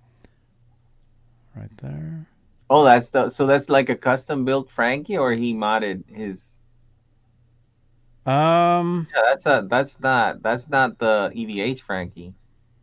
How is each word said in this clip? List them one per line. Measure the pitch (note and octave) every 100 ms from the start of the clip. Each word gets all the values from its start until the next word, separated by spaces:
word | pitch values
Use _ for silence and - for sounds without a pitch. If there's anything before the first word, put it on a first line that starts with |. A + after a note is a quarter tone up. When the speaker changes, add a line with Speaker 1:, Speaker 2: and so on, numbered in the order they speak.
| _ _ _ _ _ _ _ _ _ _ _ _ _ _ _ -
Speaker 1:
Right | G#2 G#2+
there. | C3+ D3 D#3 D#3+ D#3 _ _ _ -
Speaker 2:
Oh, | C#3+ C#3
that's | A#2+ A#2+
the, | C3+ A#2+
so | - C3+
that's | C#3 C#3+
like | C#3 C3
a | A#2+
custom | C3 C3 - C#3+ B2+
built | C3+ C3
Frankie, | - A#2 C#3 D3+ F#3+
or | C3
he | A#2 A#2+
modded | A2 G#2+ A2 G#2 F#2+ -
his? | G#2+ G#2 F#2 - _ _ _ _ _ _ _ _ _ _ _ _ _ _ _ _ _ C3
Speaker 1:
Um. | C#3 D#3+ E3+ F3 F3 F3 F3 E3
Speaker 2:
Yeah, | C3+ A2+
that's | C#3 D#3
a, | C3 F#2+
that's | A#2+ C3+ -
not, | C3+ B2+ G#2 -
that's | A2 B2 C3+
not | C3+ B2+ -
the | A2+ G#2+ F#2+
E | A2+ A2
V | G2+
H | A2 C3
Frankie. | - F#2+ F2+ - F2 - _ _ _ _